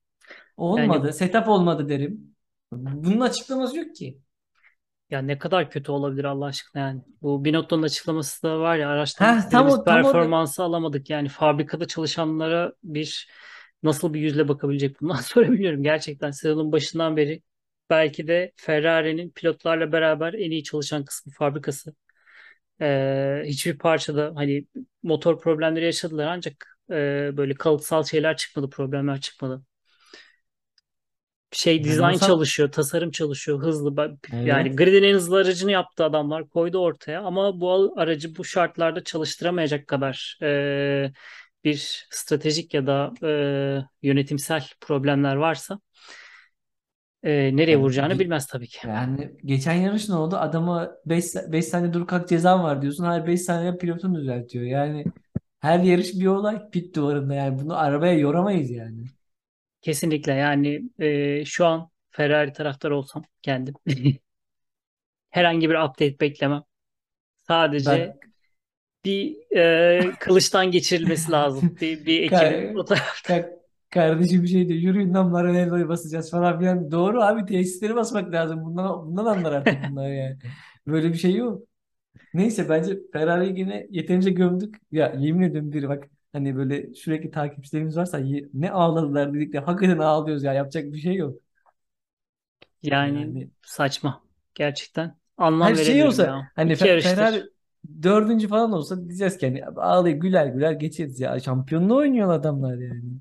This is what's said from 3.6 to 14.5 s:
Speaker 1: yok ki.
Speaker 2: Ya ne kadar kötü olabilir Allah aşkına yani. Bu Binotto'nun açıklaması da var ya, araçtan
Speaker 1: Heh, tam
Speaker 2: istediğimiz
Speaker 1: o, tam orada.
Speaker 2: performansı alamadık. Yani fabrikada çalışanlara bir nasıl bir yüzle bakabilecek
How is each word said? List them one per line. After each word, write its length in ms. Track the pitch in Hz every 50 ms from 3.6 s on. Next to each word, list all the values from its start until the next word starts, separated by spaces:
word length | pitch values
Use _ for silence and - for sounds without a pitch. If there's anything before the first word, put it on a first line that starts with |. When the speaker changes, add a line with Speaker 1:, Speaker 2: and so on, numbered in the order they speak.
| 262 247 277 339
Speaker 1:
yok 160 | - - -
ki. 220 | - - 127 - _ _ _ _ _ _ _ _ _ _ _ _ _ _ _ _ _ _ -
Speaker 2:
Ya 120 | 147 135
ne 160 | 131 139 143 139
kadar 320 | - 160 185 180 151 -
kötü 220 | - 147 139 151
olabilir 320 | 143 143 143 143 135 139 139
Allah 220 | 139 139 139 143
aşkına 360 | 143 139 - - _ - 143
yani. 200 | 139 135 135 131 - _ _ _
Bu 220 | - 143 143 139 139
Binotto'nun 380 | 156 156 165 160 - 170 160
açıklaması 600 | 156 151 - - - 165 160 160 143 - - -
da 180 | - 165 160 160
var 160 | 160 170 165
ya, 120 | 156 147 143
araçtan 380 | 147 147 151 - - - 196
Speaker 1:
Heh, 240 | 226 240 220 190 -
tam 180 | 240 247 269 277
Speaker 2:
istediğimiz 60 | 277
Speaker 1:
o, 100 | 226 -
tam 200 | 175 165 165 -
orada. 260 | 269 165 170 165 160
Speaker 2:
performansı 320 | 165 160 160 143 - -
alamadık. 480 | 180 170 170 170 165 156 143 139 139 -
Yani 180 | 156 147 143 139
fabrikada 580 | - - 156 151 147 151 147 - - 160 170
çalışanlara 840 | 165 - 165 160 151 - 170 160 156 156 156 160 160 165 170 170 - - _
bir 460 | - 170 147 151 156 147 - - - - - - - - - - - _ _ _
nasıl 320 | - 156 139 143 180 160 151
bir 60 | 156
yüzle 280 | 151 156 139 156 151
bakabilecek 520 | 147